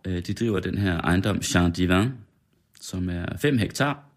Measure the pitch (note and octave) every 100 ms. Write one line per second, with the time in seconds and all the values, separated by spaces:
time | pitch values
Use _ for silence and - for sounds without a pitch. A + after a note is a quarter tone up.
0 | F#2+ F2 F2 G2+ A#2 G#2 G2 G2 G2 E2
1 | - F#2+ G#2 F2 - F2 F2 E2+ F2+ F#2
2 | A#2+ C3 - _ _ _ _ - - F#2
3 | F2+ F2 - - D3 C3 G2+ - C#3+ C#3
4 | -